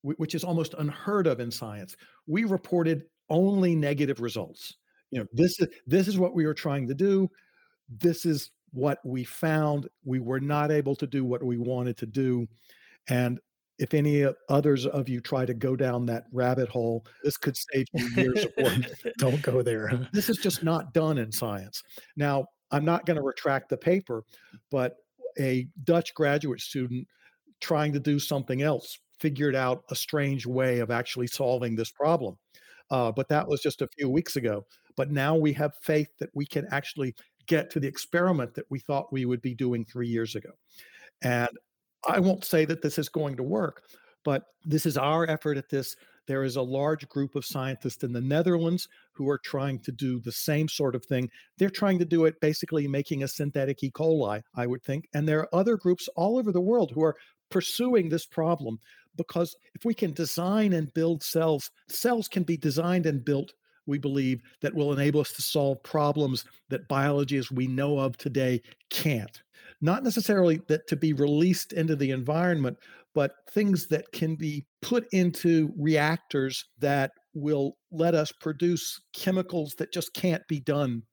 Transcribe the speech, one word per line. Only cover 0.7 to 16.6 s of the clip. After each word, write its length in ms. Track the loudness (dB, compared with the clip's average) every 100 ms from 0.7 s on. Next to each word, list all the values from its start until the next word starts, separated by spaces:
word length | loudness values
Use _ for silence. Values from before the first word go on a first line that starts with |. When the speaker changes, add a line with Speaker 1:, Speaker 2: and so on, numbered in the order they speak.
| -2
Speaker 1:
unheard 480 | -4 -4 -2 2 2
of 140 | 2
in 100 | -4
science. 460 | -8 -10 -10 -14 -18 -20 _ -4
We 180 | -2
reported 600 | 0 -2 0 0 2 0 -4 _ _
only 440 | 2 4 4 4
negative 460 | 2 2 0 0 0
results. 560 | -4 -4 -8 -12 -18 -18 _ _ _
You 100 | -8
know, 60 | -4
this 260 | 2 2 2
is, 80 | -4 -4 0
this 220 | 2 2
is 100 | 2
what 160 | 2
we 120 | 2 0
were 80 |
trying 320 | -2 -4 -2 -4
to 60 |
do. 360 | 0 2 2 0 _ _ _ _ _ -20
This 380 | 0 0 2 -2
is 240 | -2 -4 _ _
what 260 | -2 -2 -2
we 200 | -6 -6
found. 640 | -8 -4 0 2 2 0 -4 _
We 160 | -4 -4
were 200 | -2 -4
not 300 | 0 0 2
able 240 | 2 2 -2
to 100 | -2
do 180 | -2
what 180 | -2 -2
we 140 | -2 -2
wanted 400 | -2 -2 -4 -4
to 80 | -6
do. 400 | -2 0 0 -2 _ _ _ -20 _ -2
And 320 | 0 2 -2 _ _ _ -8
if 160 | 0
any 300 | 2 4 4
o-, 100 | 2 0 0
others 380 | 2 4 2 2
of 220 | -2 -2
you 120 | -4
try 260 | -2 -2 -2
to 80 |
go 200 | -2 -2
down 320 | 0 0 0 -2
that 180 | -4 -4
rabbit 360 | 0 2 2